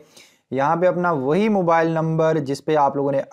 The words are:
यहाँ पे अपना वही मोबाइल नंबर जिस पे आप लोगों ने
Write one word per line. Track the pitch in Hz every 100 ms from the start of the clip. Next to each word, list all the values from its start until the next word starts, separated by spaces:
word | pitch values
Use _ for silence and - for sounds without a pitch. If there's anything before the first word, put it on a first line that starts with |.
| - - - _ -
यहाँ | 131 139 165
पे | 180
अपना | 180 175
वही | 160 131 165 220
मोबाइल | 202 170 165 165
नंबर | 160 160 160 160 160
जिस | 135 139
पे | - 151
आप | 139 139
लोगों | 139
ने | 139 -